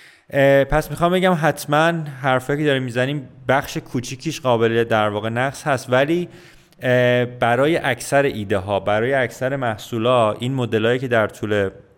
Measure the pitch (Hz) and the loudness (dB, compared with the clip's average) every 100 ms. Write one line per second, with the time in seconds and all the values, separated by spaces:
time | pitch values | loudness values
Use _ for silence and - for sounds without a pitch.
0 | - _ _ 139 139 139 135 151 147 147 | -20 _ _ 2 4 4 4 0 -2 -2
1 | 175 185 185 170 156 143 - 147 165 170 | 0 2 2 2 0 -2 0 2 2 0
2 | 147 131 139 127 127 147 151 131 127 117 | -6 -4 0 0 0 -2 0 0 -2 -2
3 | 131 147 123 - - 131 - 160 - 127 | -2 -4 -8 -12 -2 0 0 -10 -8 -8
4 | 117 135 165 - 127 117 113 117 117 110 | -8 -8 -8 -4 0 2 2 2 2 2
5 | 107 104 110 117 135 131 160 131 123 123 | 2 -2 -4 -2 -4 -4 -4 -4 0 2
6 | 143 170 175 - - - _ _ 127 123 | 2 0 -4 -12 -20 -20 _ _ 0 2
7 | 123 123 120 123 120 120 143 170 139 120 | 4 2 0 0 0 2 2 2 -2 -4
8 | - 143 139 110 101 101 95 101 92 107 | 0 0 2 -2 -2 -2 0 -2 0 0
9 | 120 135 120 - 131 139 123 104 - 120 | 0 0 -2 -4 -6 -2 -4 -4 -6 -2
10 | 113 127 107 - 123 135 117 110 110 127 | 2 4 2 0 -4 -2 -2 0 2 0
11 | 127 117 101 - 104 104 98 - - | 0 0 0 -2 -2 0 -2 -6 -20